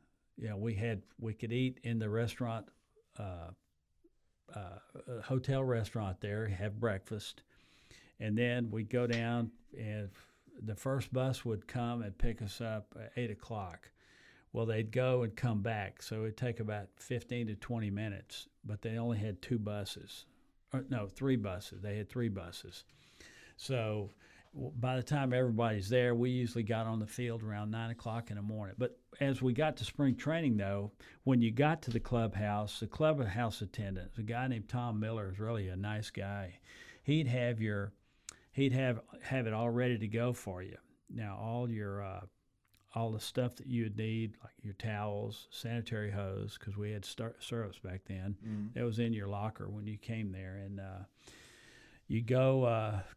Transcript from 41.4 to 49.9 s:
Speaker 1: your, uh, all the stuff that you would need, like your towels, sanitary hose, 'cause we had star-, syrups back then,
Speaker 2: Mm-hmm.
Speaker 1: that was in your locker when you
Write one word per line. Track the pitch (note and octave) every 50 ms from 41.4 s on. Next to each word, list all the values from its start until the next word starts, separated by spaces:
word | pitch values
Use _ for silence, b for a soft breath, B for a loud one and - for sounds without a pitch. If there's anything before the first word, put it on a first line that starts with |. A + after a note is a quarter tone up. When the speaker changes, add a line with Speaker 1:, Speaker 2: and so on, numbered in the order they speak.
| G#2 A2+ A#2 A#2+ B2 A#2+
Speaker 1:
your, | A2+ G#2+ G#2 G2+ G2 G2+ G2+
uh, | F#2+ F#2+ F#2+ G2 - - _ _ _ _ _ _ _ _ _ _ _ -
all | A2+ A#2 A2+
the | A2 A2
stuff | - - - C3 B2 A#2+ -
that | - -
you | C3 B2 A#2 A2+
would | G#2+ G#2
need, | G#2+ A2 A2 A2 A2+ A2+ A2 A2 - -
like | - - _ -
your | G#2 G2
towels, | - - A2+ G#2 G#2 G#2+ G#2+ G2+ G2+ G#2+ A2 - - - -
sanitary | - - - A2+ A#2 A#2 A2 - A#2 G#2+ G#2 G#2
hose, | G2+ G2+ G2+ F#2+ F#2+ G2+ G2+ G#2 - -
'cause | - G#2 G2
we | G#2 G#2 G#2
had | G#2+ G#2 G2+
star-, | - - - A2+ A2+ - -
syrups | - - B2 A#2 A2 G2 F2+ -
back | - F#2 F#2 F#2+ -
then, | - G2 F#2+ F#2 G2+ G2+ - G#2+
Speaker 2:
Mm-hmm. | A2 G#2+ G#2 G#2 A2 B2
Speaker 1:
that | B2 A#2+
was | A#2+ G#2+ A2+
in | A#2+ A2+ A2+
your | G#2+ G2+
locker | G2+ G2+ G2+ G#2 G#2+ - - G2 G2+
when | G2+ G#2 G#2
you | G#2+